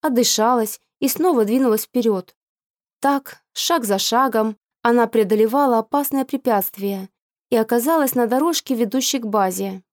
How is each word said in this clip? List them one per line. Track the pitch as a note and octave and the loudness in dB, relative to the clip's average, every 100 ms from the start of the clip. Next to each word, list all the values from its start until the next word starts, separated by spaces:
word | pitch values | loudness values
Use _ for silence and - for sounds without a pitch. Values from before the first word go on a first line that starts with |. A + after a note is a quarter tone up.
Отдышалась | D#4 B3 A#3 - A3 B3 A3 - _ _ | 0 0 0 2 2 2 0 -6 _ _
и | C4+ | -4
снова | - F4 C#4 G#3 | 0 0 2 2
двинулась | A#3+ C4 A3 - | 2 2 0 -2
вперед. | B3+ A#3 G3 - _ _ _ _ _ _ _ | -2 0 0 -4 _ _ _ _ _ _ _
Так, | C#4 C#4 - - _ | -2 -2 -4 -20 _
шаг | - - E4 A3+ | -8 -2 -2 0
за | G3+ | -2
шагом, | - A#3 C4 A3+ A3 G#3+ _ _ | 0 0 0 0 -2 -4 _ _
она | A#3 A#3+ A3+ | 0 2 2
преодолевала | A#3 G#3 G#3+ A3 B3+ C#4+ A#3 | 2 2 2 2 2 2 2
опасное | A3+ C#4+ C#4+ C4+ C4 | 0 -2 -2 -4 -4
препятствие | C#4 C4 G#3+ F#3+ - G3 G3 F#3+ _ _ _ _ | -4 0 0 -2 -6 -6 -6 -10 _ _ _ _
и | A#3 | 0
оказалась | A3 A#3+ A#3+ E4 C#4 B3 | 2 0 2 0 0 0
на | A#3 | 0
дорожке, | B3+ D#4+ E4+ - A#3+ | 0 0 -2 -4 -2
ведущей | A#3 C4 B3+ C4+ | -2 -2 -2 -4
к | A3+ | -2
базе. | G#3 F#3+ F#3+ G3 F#3+ _ | -2 -2 -2 -8 -8 _